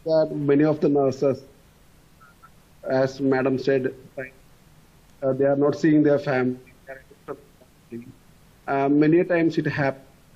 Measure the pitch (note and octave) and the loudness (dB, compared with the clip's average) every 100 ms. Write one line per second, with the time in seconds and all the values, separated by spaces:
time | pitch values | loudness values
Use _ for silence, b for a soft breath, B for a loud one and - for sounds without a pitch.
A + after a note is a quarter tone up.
0 | E3 D#3+ D3+ D3+ C#3+ C#3+ D#3 D3+ D#3+ C#3+ | -2 0 0 -2 0 2 2 2 2 2
1 | C3+ B2+ C#3+ B2+ - - _ _ _ _ | 0 0 -2 -2 -10 -20 _ _ _ _
2 | _ _ - _ - - _ - - C3 | _ _ -20 _ -20 -20 _ -16 -4 -2
3 | C3+ - C3+ C3 C3 B2+ - C3+ B2+ - | -2 -2 -2 0 0 -2 0 0 -2 -10
4 | - - B2+ - - - - - - _ | -20 -18 -18 -20 -20 -20 -20 -20 -20 _
5 | _ - C3+ C3 C#3 C#3 D3 D3 E3 D3+ | _ -6 -4 0 0 2 0 2 2 4
6 | D3 C#3+ D3 B2+ B2+ B2 - - - C3+ | 4 2 0 -2 -2 -4 -14 -20 -20 -20
7 | - - - C#3 - _ - _ - A#2 | -20 -20 -16 -16 -18 _ -20 _ -18 -18
8 | B2+ - _ - - _ - C#3 C#3 D3 | -18 -20 _ -20 -20 _ -6 -2 2 2
9 | D3+ E3+ F3+ E3+ E3 D#3+ D3+ D3+ C3+ C3+ | 4 2 2 0 0 -2 -4 -2 -4 -4
10 | - - _ | -16 -20 _